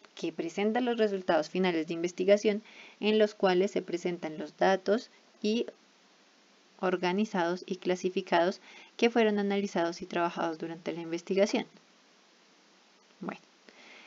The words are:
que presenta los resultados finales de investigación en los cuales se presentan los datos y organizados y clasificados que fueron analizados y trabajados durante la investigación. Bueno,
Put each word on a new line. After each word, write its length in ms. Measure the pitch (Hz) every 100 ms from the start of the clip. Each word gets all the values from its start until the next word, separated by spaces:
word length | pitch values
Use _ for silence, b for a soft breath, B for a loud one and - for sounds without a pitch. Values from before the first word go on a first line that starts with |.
| -
que 180 | - 170
presenta 500 | 160 170 196 208 226
los 180 | 254 233
resultados 500 | 214 196 185 165 151
finales 380 | 185 185 165 160
de 80 | 165
investigación 680 | 175 - 185 208 220 208 B B B B
en 180 | 208 214
los 160 | 208
cuales 380 | - 190 180 196
se 100 | 185
presentan 560 | 185 170 180 175 160 156
los 180 | 151 -
datos 540 | 180 190 190 214 - b b -
y 240 | 208 226 - - _ _ _ _ _ _ _ _ _ -
organizados 840 | 185 180 180 190 214 190 170 180 -
y 120 | 185
clasificados 840 | - 180 185 190 185 175 170 - B B B -
que 120 | 233
fueron 300 | 233 220 208
analizados 640 | 202 196 202 185 170 170
y 20 | 180
trabajados 540 | 175 170 175 165 160
durante 340 | 165 165 170
la 80 | 165
investigación. 640 | 165 170 - 196 196 240 - - _ _ _ _ _ _ _ _ _ _ _ _ _ -
Bueno, 220 | 185 - _ _ - B B B